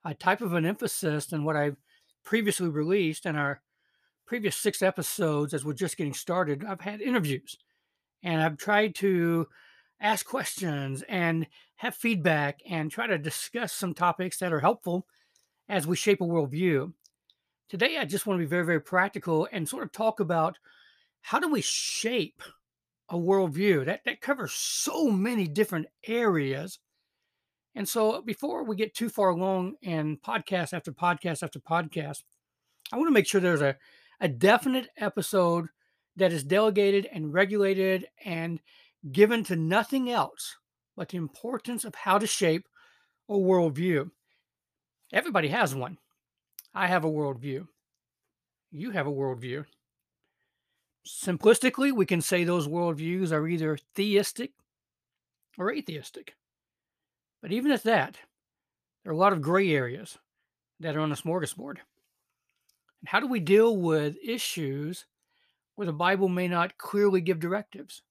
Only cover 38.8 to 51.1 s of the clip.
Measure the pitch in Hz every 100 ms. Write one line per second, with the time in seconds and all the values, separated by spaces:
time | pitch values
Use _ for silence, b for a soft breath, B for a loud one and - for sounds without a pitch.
38.8 | b b 147 139 214 233 202 175 160 196
39.8 | 214 269 247 233 139 - - - _ _
40.8 | _ - 170 180 160 - 226 247 - 240
41.8 | 226 - 202 190 214 - 175 165 - b
42.8 | b b b b - 202 185 185 165 139
43.8 | 180 156 135 _ _ _ _ _ _ _
44.8 | _ _ _ - 349 196 151 214 175 131
45.8 | 127 180 _ _ _ _ _ - _ 190
46.8 | 180 180 156 151 143 127 139 135 165 _
47.8 | _ _ _ _ _ _ _ _ _ 147
48.8 | 233 190 143 139 135 123 123 139 147 _
49.8 | _ _ _ _ _ _ _ _ _ _
50.8 | _ _ -